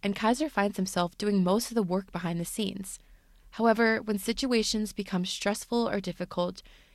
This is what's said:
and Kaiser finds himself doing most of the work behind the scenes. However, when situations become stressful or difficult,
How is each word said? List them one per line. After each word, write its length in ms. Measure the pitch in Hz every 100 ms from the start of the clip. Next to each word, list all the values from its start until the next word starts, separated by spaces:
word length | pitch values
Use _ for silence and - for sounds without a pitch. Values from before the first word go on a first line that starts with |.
and 120 | 202
Kaiser 360 | 196 220 247 302
finds 260 | - 202 202
himself 400 | 190 - 175 -
doing 260 | 208 202
most 280 | 180 202 233
of 40 |
the 80 | 233
work 300 | 190 185 190
behind 260 | 175 175 170
the 60 |
scenes. 540 | 170 - 202 196 190 - - - _ _ -
However, 500 | - 226 220 226 220
when 160 | 214 208
situations 720 | 208 233 269 240 214 220 214
become 320 | - 190 185
stressful 640 | 185 - 202 214 - 240 226
or 140 | 202
difficult, 600 | 190 175 175 - 175 185 - - _